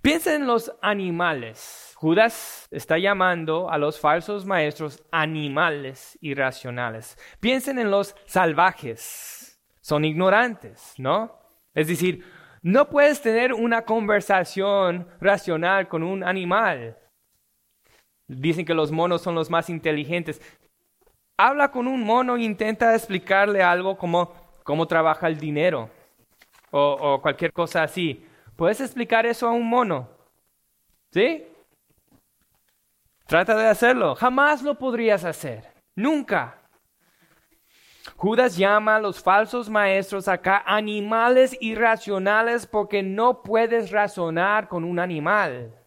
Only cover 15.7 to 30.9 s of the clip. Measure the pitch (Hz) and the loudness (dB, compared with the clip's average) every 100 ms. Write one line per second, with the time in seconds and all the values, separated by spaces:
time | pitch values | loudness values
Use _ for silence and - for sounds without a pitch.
15.7 | 196 185 165 165 196 180 190 180 202 214 | 0 -2 -4 -4 -4 -4 -4 -2 0 0
16.7 | 139 113 113 _ _ _ _ _ _ _ | -4 -10 -16 _ _ _ _ _ _ _
17.7 | _ _ _ _ _ - 131 151 165 165 | _ _ _ _ _ -18 -6 -2 -2 -2
18.7 | 165 151 160 175 170 180 165 160 170 170 | -2 0 -2 -2 -2 -2 -4 -2 -2 -2
19.7 | 165 160 151 143 175 156 147 - _ _ | -6 -2 -4 -4 -6 -6 -12 -16 _ _
20.7 | _ _ _ _ _ _ - 226 285 285 | _ _ _ _ _ _ 2 4 4 0
21.7 | 262 247 262 214 240 254 240 226 202 214 | 0 -4 -2 0 2 2 -2 -2 -2 -4
22.7 | 220 226 226 - 185 - 190 202 202 180 | 2 2 2 0 -6 0 2 4 4 4
23.7 | 175 190 190 175 170 175 - _ _ - | 4 0 -4 0 0 0 -8 _ _ -4
24.7 | 151 160 165 160 156 170 156 156 147 175 | -2 0 2 2 2 -2 -2 -4 0 0
25.7 | 143 113 - _ _ _ _ _ _ _ | -2 -8 -18 _ _ _ _ _ _ _
26.7 | 143 143 139 147 139 151 139 165 - 165 | 0 2 2 0 0 -2 -2 -4 -4 -4
27.7 | 170 156 190 165 127 - _ - - 175 | -2 -2 -2 -4 -6 -16 _ -20 -2 0
28.7 | 220 262 247 233 226 233 233 233 240 226 | 0 -6 -6 0 2 2 0 0 0 0
29.7 | 247 226 143 120 _ _ _ _ _ _ | 0 0 -4 -8 _ _ _ _ _ _
30.7 | _ _ | _ _